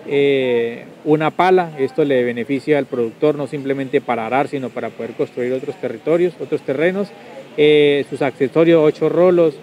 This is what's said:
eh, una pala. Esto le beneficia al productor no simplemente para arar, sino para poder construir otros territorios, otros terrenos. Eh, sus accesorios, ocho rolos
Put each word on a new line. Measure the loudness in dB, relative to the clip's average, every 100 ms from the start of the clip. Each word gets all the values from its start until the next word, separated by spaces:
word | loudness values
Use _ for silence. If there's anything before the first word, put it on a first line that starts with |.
eh, | -2 0 2 2 0 -2 -2 -8 -16 -10
una | -2 0 0
pala. | 2 4 4 0 -4
Esto | -4 0
le | 0 2
beneficia | 0 -4 -4 -4 0 0
al | 0
productor | -4 -4 0 0 0
no | -6
simplemente | -6 -4 -4 -2 -2
para | -2 -4 -2
arar, | -2 -2
sino | -6 -8
para | -8 -10
poder | -10 -12
construir | -6 -6 -4 -4
otros | -4 -6 -8
territorios, | -8 -6 -2 0 0 -4
otros | -6 -6
terrenos. | -4 -2 -2 -2 -8 -12 -20 -20 -12 2
Eh, | 4 6 4 2 -4
sus | -4
accesorios, | -4 -2 -2 2 4 6
ocho | 4 2 -2
rolos | 2 4 4 2 0